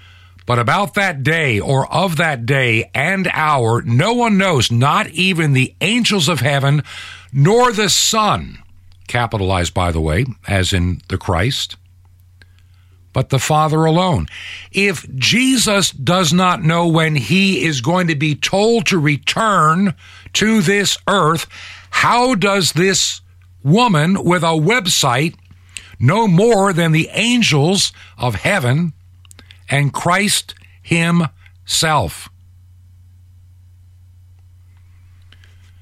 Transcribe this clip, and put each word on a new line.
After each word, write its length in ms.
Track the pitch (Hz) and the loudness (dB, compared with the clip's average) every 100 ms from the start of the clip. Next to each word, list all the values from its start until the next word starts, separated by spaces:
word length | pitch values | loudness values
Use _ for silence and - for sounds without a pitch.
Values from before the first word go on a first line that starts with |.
| - - - - - | -20 -20 -20 -14 -4
"But 140 | 120 | -2
about 340 | 117 175 202 | 0 0 -2
that 300 | 208 196 143 | -2 -2 -2
day 360 | 135 165 147 104 | -2 0 0 -2
or 320 | - 135 - | 0 -2 0
of 260 | 156 190 160 | -2 -2 0
that 280 | 165 131 117 | -2 -2 -2
day 440 | 139 123 110 98 | 0 2 0 -2
and 340 | 120 151 190 185 | -4 -2 -2 -2
hour, 480 | - 156 143 113 117 | -2 0 2 2 0
no 320 | - 120 196 | 2 2 2
one 240 | 240 233 196 | 2 2 2
knows, 340 | 196 143 - | 2 2 0
not 380 | 117 139 185 208 | 2 2 2 -2
even 440 | 160 185 170 151 | -2 -2 0 2
the 220 | 131 131 - | 2 0 -2
angels 480 | 180 240 214 208 147 | -2 0 0 0 0
of 100 | 156 | 0
heaven, 440 | 151 143 139 147 - - - - - | 0 0 0 0 -4 -14 -18 -20 -6
nor 400 | 135 156 233 247 | 2 4 4 2
the 180 | 208 202 | 0 -2
Son," 680 | - - 220 208 113 65 - - - - - - | 0 0 0 0 -2 -6 -16 -20 -20 -20 -20 -8
capitalized, 640 | 120 117 107 95 92 87 | -4 -2 -2 -2 -2 -2
by 180 | 92 87 | -2 -2
the 100 | 80 | -2
way, 240 | 80 82 131 - - | -2 -2 -4 -8 -4
as 260 | 98 90 | -2 0
in 280 | 92 90 87 - | -2 -2 -4 -6
the 80 | 95 | -8
Christ, 580 | - 85 113 - - - - - - _ - _ - - - - _ - _ | -4 -2 -2 -4 -8 -12 -20 -20 -20 _ -20 _ -20 -20 -20 -20 _ -20 _
"but 160 | 131 131 | -4 -2
the 100 | 135 | -2
Father 460 | - 151 156 156 160 | 0 2 2 2 2
alone." 420 | 165 185 117 73 - - - - | 2 2 0 -4 -10 -18 -18 -8
If 340 | - 202 175 - 131 | -2 -2 -2 -8 -4
Jesus 760 | 120 214 262 262 202 202 - | 0 0 2 0 0 0 0
does 420 | - 127 180 165 | -4 -2 0 2
not 300 | 180 185 147 | 2 2 2
know 240 | 160 170 170 | 0 0 2
when 280 | 160 160 151 | 2 0 -2
he 480 | 107 185 196 165 | 0 2 2 0
is 160 | 160 139 | -2 -2
going 280 | 135 180 175 | -2 0 0
to 80 | 147 | -2
be 180 | 156 | -2
told 540 | 147 - 190 214 233 175 | -2 -2 0 2 0 0
to 100 | 185 | 0
return 960 | 147 147 - - 220 190 156 170 202 - - - - | 0 -2 -4 -2 0 4 2 2 0 -4 -14 -20 -8
to 280 | - 214 220 | -2 0 2
this 360 | 165 202 190 - - | 2 0 0 -4 -2
earth, 380 | 196 156 165 - - - - - | 0 2 0 -6 -16 -20 -20 -8
how 420 | - 156 233 254 | -2 2 2 2
does 380 | 226 196 196 156 | 2 0 0 0
this 500 | 151 190 - - - - - - - | 0 0 0 -4 -6 -16 -20 -20 -6
woman 640 | 139 196 247 156 160 190 | 2 2 4 2 2 0
with 200 | 175 180 | 2 0
a 40 | 165 | 2
website 880 | 160 156 247 175 - 139 123 165 - - - - - - - | 0 2 0 0 0 0 0 -2 -6 -20 -20 -20 -20 -16 -2
know 280 | 123 202 220 | 0 2 2
more 460 | 170 233 208 196 | 4 4 4 2
than 180 | 170 165 | 2 0
the 160 | 156 - | 0 -2
angels 800 | - 226 247 208 151 156 196 - - - - | -2 0 0 2 2 0 0 -2 -8 -20 -6
of 160 | 123 | -4
heaven 600 | 95 170 202 123 143 175 - - - - - - - - | -2 -2 -2 0 0 -2 -6 -20 -20 -20 -20 -20 -18 -4
and 240 | 139 143 | -2 -2
Christ 640 | - 170 185 202 - - - - - | -2 0 0 0 -2 -6 -20 -20 -16
himself? 1500 | - 170 170 170 156 - - - - - 160 151 82 - - - - - - - - - - - - - - - - - - - - - - - - - - - - - - - - - - - - - | -4 0 2 0 -2 -6 -20 -20 -6 -2 0 0 -2 -8 -20 -20 -20 -20 -20 -20 -20 -20 -20 -20 -20 -20 -20 -20 -20 -20 -20 -20 -20 -20 -20 -20 -20 -20 -20 -20 -20 -20 -20 -20 -20 -20 -20 -20 -20 -20